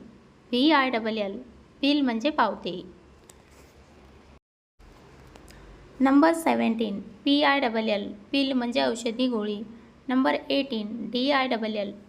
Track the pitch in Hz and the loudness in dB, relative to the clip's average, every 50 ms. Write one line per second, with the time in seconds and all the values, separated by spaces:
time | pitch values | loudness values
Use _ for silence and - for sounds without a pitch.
0 | - - - - - - - - - - 240 247 269 320 311 277 262 262 247 220 | -14 -16 -20 -20 -20 -20 -20 -20 -8 -4 0 2 4 6 6 4 4 2 0 -2
1 | 220 220 220 214 202 196 202 240 - - - - - - - - 277 277 294 294 | -2 -2 -2 -2 -4 -4 -6 -10 -14 -16 -20 -20 -20 -20 -8 -2 0 2 2 2
2 | 269 254 226 220 226 302 302 302 233 202 202 - - 180 165 - - - - - | 2 0 0 0 -2 0 2 2 0 0 0 -4 -8 -8 -8 -8 -12 -14 -20 -20
3 | - - - - - - - - - - - - - - - - - - - - | -20 -20 -20 -20 -20 -20 -20 -20 -20 -20 -20 -20 -20 -20 -20 -20 -20 -20 -20 -20
4 | - - - - - - - - _ _ _ _ _ _ _ _ - - - - | -20 -20 -20 -20 -20 -20 -20 -20 _ _ _ _ _ _ _ _ -20 -20 -20 -20
5 | - - - - - - - - - - - - - - - - - - - - | -20 -20 -20 -20 -20 -20 -20 -20 -20 -20 -20 -20 -20 -20 -20 -20 -20 -14 -2 0
6 | 262 269 277 285 320 330 330 330 - 269 233 233 233 226 220 226 226 208 196 196 | 2 6 6 6 6 6 4 2 0 0 0 2 0 0 0 -2 -2 -4 -4 -8
7 | - - - - - 285 285 294 294 277 277 277 269 233 220 226 220 220 208 202 | -10 -14 -14 -6 0 0 2 2 4 2 2 2 0 0 -2 -2 -2 0 -2 -2
8 | 202 196 - - - - - 277 269 269 269 247 240 240 233 277 269 254 233 233 | -4 -8 -12 -14 -10 -2 0 0 0 2 0 -2 -2 0 0 0 0 0 -2 -2
9 | 233 233 220 240 262 254 240 214 208 214 208 202 226 - - - - - - - | -4 -6 -2 -2 -2 0 0 -2 -2 -4 -6 -8 -10 -14 -16 -20 -20 -20 -20 -14
10 | - - 254 262 262 294 285 294 - - 277 277 269 277 233 220 208 208 226 233 | -6 -2 0 2 2 2 0 0 -2 0 0 0 0 -2 -4 -6 -6 -6 -8 -8
11 | 214 - - 240 262 285 285 269 254 254 247 214 226 220 220 208 196 196 202 - | -8 -4 -2 -2 0 2 2 0 0 0 -2 -2 -2 -4 -4 -4 -6 -8 -10 -14
12 | - | -20